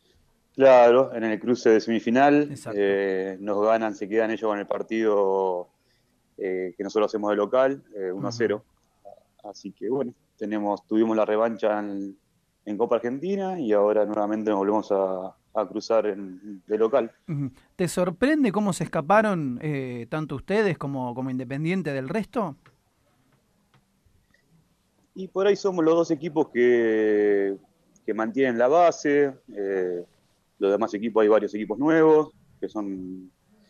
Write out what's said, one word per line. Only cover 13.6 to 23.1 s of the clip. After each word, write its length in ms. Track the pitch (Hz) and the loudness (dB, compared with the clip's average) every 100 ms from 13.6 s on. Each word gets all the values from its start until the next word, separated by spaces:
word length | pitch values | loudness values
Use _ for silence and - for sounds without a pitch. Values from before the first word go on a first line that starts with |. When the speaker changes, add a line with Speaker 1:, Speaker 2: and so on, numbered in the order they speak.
| 117 | 0
Speaker 1:
ahora 320 | 104 104 107 104 | 2 4 2 0
nuevamente 440 | 107 104 110 107 | -2 -2 -2 -2
nos 100 | 101 | 0
volvemos 300 | 98 107 - | 0 0 0
a, 420 | 98 95 92 92 - _ | 0 0 -4 -10 -16 _
a 140 | 107 101 | -6 -6
cruzar 400 | 104 - 113 104 | -6 -2 0 0
en, 540 | 98 98 90 104 95 - | -4 -10 -16 -16 -18 -6
de 100 | 107 | 0
local. 340 | 113 131 113 _ - | 2 0 -2 _ -10
Speaker 2:
Ujú. 220 | 147 135 - _ - | -6 -6 -10 _ -6
¿Te 100 | 175 | -4
sorprende 640 | - 180 165 262 311 254 | -2 -4 0 0 2 2
cómo 220 | 185 208 | 0 -2
se 100 | 170 160 | -4 -4
escaparon, 720 | 165 147 208 214 180 139 120 | -6 2 2 4 0 -4 -6
eh, 460 | 156 139 127 123 117 | -6 -6 -6 -10 -8
tanto 260 | 156 156 135 | -8 -6 -8
ustedes 420 | - 202 208 147 | -4 0 0 -2
como, 360 | 147 139 127 120 | -6 -6 -6 -6
como 140 | 131 | -6
Independiente 640 | 127 127 135 160 190 156 | -6 -6 -4 -2 -2 -4
del 160 | 135 131 | -6 -4
resto? 480 | 208 196 262 180 139 _ _ _ _ _ | -6 -4 -6 -6 -8 _ _ _ _ _